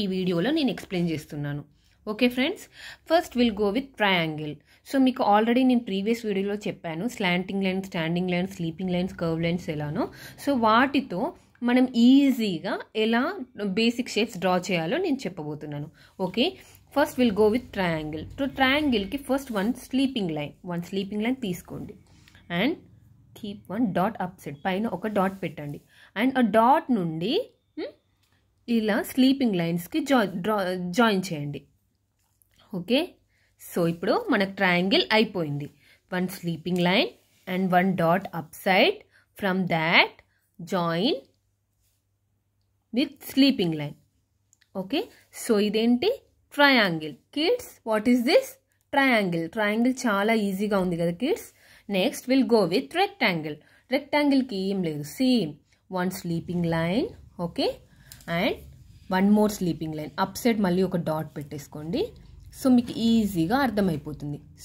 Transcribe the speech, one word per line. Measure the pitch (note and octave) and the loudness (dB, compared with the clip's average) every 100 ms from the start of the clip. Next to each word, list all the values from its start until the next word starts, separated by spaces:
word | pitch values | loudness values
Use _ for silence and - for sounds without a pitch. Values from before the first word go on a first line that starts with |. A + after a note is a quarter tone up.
ఈ | G3+ | -2
వీడియోలో | F#3 F3+ E3+ A3 D#4+ | -2 0 0 0 0
నేను | B3+ | -2
ఎక్స్‌ప్లెయిన్ | E3+ - F3+ F3 | -4 -6 -4 -2
చేస్తున్నాను. | D3+ - D3 D3 D3 - _ _ _ - | -4 -8 -8 -6 -8 -10 _ _ _ -10
ఓకే | G#3+ B3 | 0 0
ఫ్రెండ్స్, | B3 C#4+ G#4+ - - - - - | 2 -2 -4 -14 -20 -20 -14 0
first | E4 E4 A#3+ | 0 0 0
we'll | A#3+ G3 | 0 2
go | G#3 A3 | 0 -2
with | C#4 - | -6 -2
triangle. | G3+ F3+ D#3+ D3+ D3+ D3+ _ _ - | 2 2 0 -4 -8 -10 _ _ -4
So | C4+ C4 | 2 2
మీకు | B3+ G#3+ | 2 4
already | G#3 A3+ A#3+ C4 | 4 4 4 4
నేను | A#3 A#3 | 2 0
ప్రీవియస్ | G3 G3+ A#3 A3 | -4 -2 -2 -2
వీడియోలో | F#3+ G3+ G3+ G3+ | -2 -2 -4 -6
చెప్పాను, | - E3+ D#3+ A#3 - | -8 -8 -6 -6 -2
స్లాంటింగ్ | F#3 F3 F#3 G3 F#3+ | 0 0 -2 -2 -2
లైన్, | F#3+ F#3+ | -2 -4
స్టాండింగ్ | F3 D#3+ F3 F#3 | -4 -2 -2 -2
లైన్, | F3 F#3+ | -2 -4
స్లీపింగ్ | - E3 D#3+ F#3 | -4 -8 -6 -4
లైన్స్, | F3 F3+ - | -2 -4 -4
కర్వ్ | E3+ E3 E3+ | -4 -2 -2
లైన్స్ | F3 - | -2 -4
ఎలానో. | D3+ D3 E3+ F#4 - - - | -6 -6 -4 -6 -8 -20 -8
So | - C4 A3 | -2 2 4
వాటితో | A3+ C#4 C#4 - F3 D#4 - _ - | 4 4 0 -2 -6 -6 -8 _ -6
మనం | A#3+ B3 B3+ B3 A#3+ | 2 4 4 6 8
ఈజీగా | C#4 C#4 A#3 G#3+ D#3+ F#3 F4+ - A3 | 8 6 2 0 -2 -4 -8 -6 -2
ఎలా | A3 A#3 D4+ G4+ B3 - G3+ F#3+ | 0 2 0 -6 -12 -8 -4 2
బేసిక్ | A3+ A#3+ A#3+ | 2 0 -4
షేప్స్ | G3+ G3+ F3+ | -2 -2 0
డ్రా | F#3 F3+ F3+ | 0 0 0
చేయాలో | F3 E3 D4 | -2 0 -2
నేను | F#4+ C#4 | -2 -2
చెప్పబోతున్నాను. | F3+ F3 D3+ D3 D3+ D3 D3+ _ - - | -4 -8 -10 -10 -8 -10 -10 _ -20 -8
ఓకే, | F3+ A3+ E4 F#4+ - - _ | -4 0 -2 -2 -20 -20 _
first | C#4 D4+ - | -2 0 2
we'll | A#3+ F#3+ | 0 4
go | G#3+ A#3+ | 2 2
with | - G3+ | -4 -4
triangle. | F3+ D#3+ D3+ D#3 D#3 - | -2 -2 -4 -8 -10 -6
So | C4+ C4+ | -6 0
ట్రయాంగిల్‌కి | C4 C#4+ D4+ A3 G3 C#4 - | 2 2 2 0 -2 -6 -2
first | C4+ C4+ G#3 | -4 -2 -2
one | G3+ - | -2 -4
sleeping | - B3+ C4+ B3 F3+ D3+ | -4 -2 0 -2 -4 -4
line, | D3 - F#3 | -8 -10 -8
one | F3 E3+ | -8 -6
sleeping | G3 G3 G#3 A3+ | -6 -4 -4 -2
line | C4 G3+ | -2 -4
తీసుకోండి. | F3 - - E3+ - _ - - - - E3+ | -6 -8 -14 -14 -16 _ -20 -20 -20 -6 -2
And | B3 F#4 - - _ _ _ - | -2 -2 -10 -20 _ _ _ -16
keep | G#3 G#3 - | -14 -14 -8
one | G3+ A3+ F3 | -2 0 0
dot | F3+ F#3+ | 0 -2
upside, | F3+ - D#3 C#3+ | -6 -6 -14 -8
పైన | F#3+ F#3 A3+ F3+ | -4 -2 -4 -4
ఒక | G#3+ G#3 | -4 0
డాట్ | F#3+ F#3+ | -2 -2
పెట్టండి. | E3 D3+ D3 D3 _ _ - F#3+ | -10 -8 -12 -12 _ _ -12 -2
And | B3+ B3+ | 0 2
ఆ | A3+ A3 | 4 6
డాట్ | A#3 D4+ D#4+ A3+ | 6 4 2 0
నుండి, | E3+ D#3+ G3 F#4 C5+ _ _ | 0 -2 -2 -2 -4 _ _
హ్మ్, | - A#4+ - _ _ _ _ _ _ - | -10 -10 -12 _ _ _ _ _ _ -2
ఇలా | A#3 G#3+ A3+ F#4+ | 0 2 -2 -2
స్లీపింగ్ | - C4 C#4 A#3+ F3+ | 2 4 4 2 2
లైన్స్‌కి | E3+ F3 - D#4+ D4 | 0 -2 -2 -4 2
జా-, | C4 G3 F3 | 2 2 -2
డ్రా, | G#3 G#3 F3+ F#3 F3+ F3+ | -2 -2 -2 -4 -4 2
జాయిన్ | A3+ F#3+ F3+ | 4 4 -2
చేయండి. | D#3 D3 D3 _ _ _ _ _ _ _ _ _ _ - | -6 -8 -10 _ _ _ _ _ _ _ _ _ _ -12
ఓకే, | F#3 F3+ C4 F4+ - _ _ _ _ | -10 0 0 0 -10 _ _ _ _
so | - G3 E3+ | -8 -2 0
ఇప్పుడు | E3+ F#3+ F#4 A#4+ | 0 0 0 0
మనకు | A3 G3 G3 | 0 0 0
ట్రయాంగిల్ | F#3 F3 F#3 D#4 - A3 | 2 2 2 2 2 2
అయిపోయింది. | A3 F#3 D#3 C#3+ C#3+ _ _ _ - | 2 -2 -4 -6 -8 _ _ _ -8
One | F3+ F3+ - | -4 -4 -4
sleeping | F3 D#3 F3 F3+ F3 | -6 -6 -2 0 2
line | G3+ G#4 - _ _ - | 2 0 -6 _ _ -8
and | F#3 F#3+ F3+ | -2 2 2
one | F#3+ E3+ | 2 2
dot | E3 F#3 F#3+ E3 | 2 2 -2 -10
upside, | C#3+ - G3+ F#3+ E4 G4 - _ _ - | -12 -6 2 4 4 2 -12 _ _ -6
from | G3 F#3 F3 | -2 0 0
that | E3 D#3+ A3 G#4+ - _ _ _ - | 0 4 4 4 0 _ _ _ -18
join | E3+ F#3 E3+ E3 B3 C5 - _ _ _ _ _ _ _ _ _ _ _ _ _ _ _ - | -4 -2 0 0 0 -2 -8 _ _ _ _ _ _ _ _ _ _ _ _ _ _ _ -6
with | A3+ D#4+ - - | -2 -2 -4 -4
sleeping | C4+ C#4 C4+ F3 | 4 4 4 0
line. | D#3 D3 - _ _ _ _ _ _ _ | -2 -6 -10 _ _ _ _ _ _ _
ఓకే, | F#3+ F#3+ D4+ A#4+ - _ | -10 -4 -4 -6 -14 _
so | - - G#3 G#3+ | -12 0 2 2
ఇదేంటి? | G#3+ A#3 B3 F#4+ C5+ _ _ _ | 2 2 2 2 -2 _ _ _
ట్రయాంగిల్. | C#4+ C#4+ B3+ G3 D#3+ D#3 - _ C#4+ | 2 4 6 4 0 -6 -12 _ -2
Kids, | E4+ B4 - - A#3 | 0 0 -4 -14 -2
what | G#3+ G#3+ | 0 4
is | B3 A#3 | 2 4
this? | A#4 C5 - _ _ - | 4 2 -14 _ _ -2
ట్రయాంగిల్. | C#4 C4+ A3+ F#3+ E3+ E3 | 2 4 4 2 -2 -4
ట్రయాంగిల్ | A3+ G#3 G#3+ B3 B3+ A#3+ | -2 0 2 0 2 0
చాలా | G3 G#3 A3+ G3+ | 2 4 2 2
ఈజీగా | F#3+ G#3 G3+ | -2 0 0
ఉంది | F3+ E3 | 0 0
కదా | E3+ F3 | -2 -2
కిడ్స్. | C4+ A#4 - _ _ - - | -2 -2 -6 _ _ -20 -4
Next | G3 G#3 - - | 0 0 -2 0
we'll | C4+ G#3 | 2 4
go | A3+ F3 | 4 4
with | G#3+ - E4+ | 0 -2 -2
rectangle. | G4 - A3 E3+ D#3 D3+ _ _ - | -2 0 -2 -2 -6 -10 _ _ -4
రెక్టాంగిల్‌కి | C#4 C#4+ D4 C#4+ C4+ B3 F#3+ F#3+ | -4 0 2 4 2 0 -4 -2
ఏం | G3 | -2
లేదు, | E3+ D3 D3 - | -2 -4 -8 -2
సేమ్ | C4 B3 D#3 - _ _ - | 2 2 0 -6 _ _ -8
వన్ | F#3 F#3 F#3 | -4 -2 -4
స్లీపింగ్ | F3 E3 - F3 E3 | -4 -4 -2 -2 0
లైన్, | E3 E3 G#3+ G#4 - - - F3 | 0 0 0 -2 -6 -20 -10 -8
ఓకే, | - F#4 C5 - - - - - | -2 -4 -4 -16 -20 -20 -18 -6
and | E3+ A#3+ A4 - - - - - | -2 -2 -4 -12 -20 -20 -20 -4
one | F#3 G3+ G#3 | 2 4 4
more | G#3+ G#3 | 4 0
sleeping | F3+ D#3 D#3 D#3 | -4 -4 -6 -8
line. | D3+ G3+ | -8 -4
అప్ | F#3+ - | -4 -2
సైడ్ | B3 A3 F#3 | 0 2 2
మళ్ళీ | F3+ F#3 | 2 2
ఒక | F3+ D#3 | 0 -2
డాట్ | D#3 D#3 D#3+ | -4 -6 -10
పెట్టేసుకోండి. | C#3 D3 - D3+ D#3 B3 A#4+ - - - - - | -12 -12 -14 -12 -6 -4 -4 -8 -20 -20 -20 -2
So | C4+ | 4
మీకు | B3 A#3+ - A3+ | 4 2 -2 2
ఈజీగా | A3+ G3+ F3+ D#3+ B3+ | 4 2 0 2 2
అర్థమైపోతుంది. | C4 G#3 F#3+ D3 D3+ D3 D3 C#3+ - - | 2 2 0 0 -6 -10 -8 -10 -12 -16